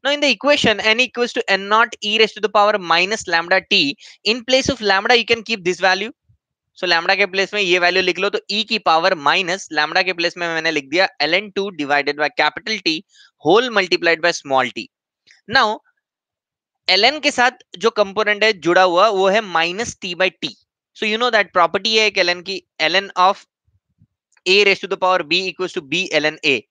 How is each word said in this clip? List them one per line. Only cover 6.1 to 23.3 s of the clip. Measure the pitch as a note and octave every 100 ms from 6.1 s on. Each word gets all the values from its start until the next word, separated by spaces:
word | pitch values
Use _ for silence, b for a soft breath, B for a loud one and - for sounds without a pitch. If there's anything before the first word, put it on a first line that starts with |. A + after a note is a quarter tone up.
| - _ _ _ _ _ -
So | F3+
lambda | E3+ F3 F#3+
के | G3
प्लेस | F#3+ F#3+
में | G#3
ये | F#3+ F3+
वैल्यू | F3 F3+
लिख | F#3 F3
लो, | G3
तो | - -
e | G3+ G#3+
की | A3 -
पावर | E3 F3+ F3+ C#3+
माइनस | E3+ F3+ F#3+ - D3+
lambda | D3+ F3 F#3
के |
प्लेस | E3+ E3+ F3+
में | E3+
मैंने | E3 D#3+
लिख | D#3 C3+
दिया | D#3+ F#3 _ D3
L | F3
N | G#3 G3
two | G3+ E3+
divided | C#3+ C#3+ C#3+ C#3+
by | D3 -
capital | D3+ E3+ A3 G#3+ E3+
T | D#3+ - b b _ D3
whole | G3+ B3+ G#3+
multiplied | F#3 F3 E3+ E3 E3+
by | E3
small | C#3+ C3+ B2 -
t। | G2+ _ _ _ _ b - B3
Now | A3 A3 _ _ _ _ _ _ _ _ _ _ -
एल | F#3 A3+
एन | D4+
के | C#4+
साथ | C4+ B3 B3 _ F3+
जो | G#3+ G#3+
कंपोनेंट | G3 G3 G#3 G#3
है | G#3+
जुड़ा | G3+ D3+ E3+
हुआ, | F#3 E3+ G#3+
वो | G3 F#3+
है | G#3 G#3+
minus | E3 E3 F#3 A#3 - F#3+
t | E3+
by | F#3 _
t। | - - _ _ _ -
So | G#3+
you | A3
know | B3 A3
that | F#3+ F#3
property | E3+ F#3+ G3 A3
है | G#3+
एक | G3
एल | F3+
एन | F3
की, | F3 F#3+ _ _
एल | D#3+ F3+
एन | G3 -
of | F#3